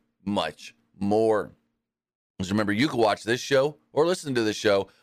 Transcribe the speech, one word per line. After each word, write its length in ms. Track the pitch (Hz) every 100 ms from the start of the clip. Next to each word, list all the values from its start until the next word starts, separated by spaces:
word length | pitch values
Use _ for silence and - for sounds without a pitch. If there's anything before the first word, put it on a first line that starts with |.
| _ _
much 480 | 95 98 80 - - - _ _
more. 600 | 101 107 110 107 - - _ _ _ _ _ _ _ -
Just 100 | 92
remember, 220 | 104 101
you 160 | 104 151
can 100 | 131
watch 240 | 107 104
this 180 | 104 120
show 360 | - 135 147 - _
or 120 | 127
listen 300 | 165 180 151
to 80 | 123
this 140 | 110 101
show 320 | 107 98 95 _